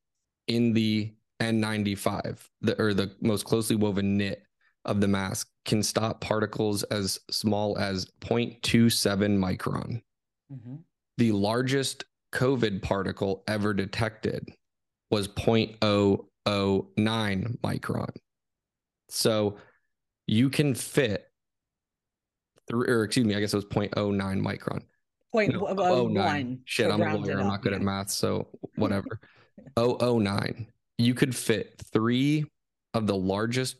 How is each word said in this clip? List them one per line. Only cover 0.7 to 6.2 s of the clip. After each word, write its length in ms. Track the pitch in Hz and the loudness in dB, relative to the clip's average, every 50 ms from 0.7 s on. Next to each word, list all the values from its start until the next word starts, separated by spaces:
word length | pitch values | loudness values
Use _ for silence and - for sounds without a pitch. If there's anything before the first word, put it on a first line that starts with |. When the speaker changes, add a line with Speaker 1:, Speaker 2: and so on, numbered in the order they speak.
Speaker 1:
the 420 | 110 113 110 110 107 107 104 107 - _ _ _ _ - | 2 2 2 2 2 0 -2 -4 -8 _ _ _ _ -6
N 200 | 113 113 113 110 | -2 -2 0 0
ninety-five, 920 | 107 110 110 107 101 101 98 98 - 107 101 - - - - - - _ _ - | 0 -2 -2 -2 -2 -2 -2 -2 -2 -4 -2 -2 -6 -8 -10 -12 -16 _ _ -4
the, 200 | - 104 - - | -2 -2 0 2
or 120 | 110 107 101 | 0 2 2
the 220 | 95 98 95 - - | 0 -2 -4 -6 -2
most 240 | - 113 104 98 - | 0 0 0 0 0
closely 300 | - 113 113 113 - 117 | 0 0 0 2 0 2
woven 420 | 104 104 104 95 98 101 98 98 | 2 2 2 2 0 0 0 0
knit 260 | 101 104 98 - - _ _ _ _ _ _ _ _ - | 0 0 -2 -4 -8 _ _ _ _ _ _ _ _ -4
of 160 | - 110 101 | -2 0 2
the 60 | 101 | 2
mask, 420 | 101 98 95 95 95 - - - _ _ _ - | 2 2 0 0 -4 -4 -6 -8 _ _ _ -4
can 180 | - 113 107 101 | 0 0 0 0
stop 380 | - - 110 110 113 - - | 0 -2 -2 -2 -2 -4 -6